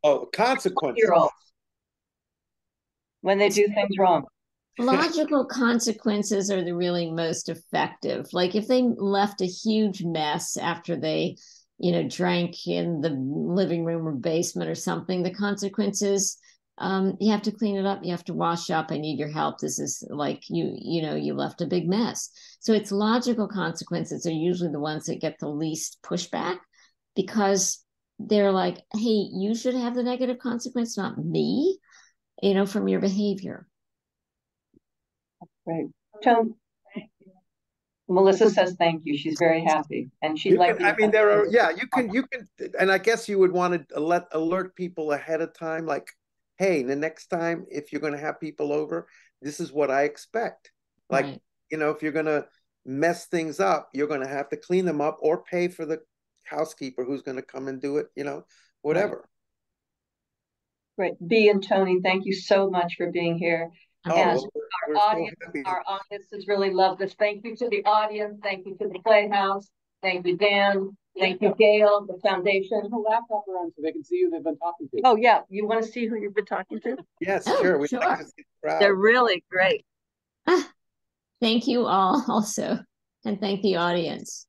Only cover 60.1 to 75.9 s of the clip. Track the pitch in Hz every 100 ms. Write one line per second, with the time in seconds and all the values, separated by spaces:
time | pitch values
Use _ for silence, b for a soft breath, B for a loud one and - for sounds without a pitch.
60.1 | _ _ _ _ _ _ _ _ - 180
61.1 | - 170 220 208 196 190 196 190 185 185
62.1 | 190 196 190 - 196 196 180 175 - 170
63.1 | 175 170 165 170 165 165 b b _ 170
64.1 | 165 - - - - - - 147 156 208
65.1 | 214 165 165 170 151 139 185 - 196 -
66.1 | 202 - 202 196 202 196 185 190 185 196
67.1 | - 208 208 233 226 240 202 202 214 214
68.1 | 214 208 208 202 190 190 185 208 185 226
69.1 | 214 208 202 196 196 202 _ _ _ 190
70.1 | 180 175 175 202 202 202 196 196 - _
71.1 | - 190 185 208 202 214 214 208 208 202
72.1 | 185 208 190 185 196 190 214 202 233 214
73.1 | 226 233 214 208 185 170 - 160 156 143
74.1 | 180 180 320 294 294 330 175 311 - 254
75.1 | 220 240 202 - 196 208 226 220